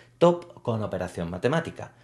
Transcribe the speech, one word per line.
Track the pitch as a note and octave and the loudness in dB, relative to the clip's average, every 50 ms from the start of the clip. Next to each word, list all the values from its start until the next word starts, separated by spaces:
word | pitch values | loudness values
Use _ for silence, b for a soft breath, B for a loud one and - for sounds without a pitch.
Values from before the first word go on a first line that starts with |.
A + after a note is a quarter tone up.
| B B B | B B B
top | - E3+ F3 F3 F3 - - - - | 4 6 6 6 4 -2 -12 -20 -8
con | - B2 A2+ A2 G#2 | -4 -4 -2 -2 -2
operación | F2+ F#2+ F2+ F2+ F2 - F#2+ E2+ E2 | -4 -4 -4 -6 -6 -6 -6 -6 -6
matemática, | F2+ F2+ - B2 D#3 E3 D#3+ - - - A2 - - b | -4 -2 0 0 0 0 -2 -4 -8 -12 -14 -16 -16 b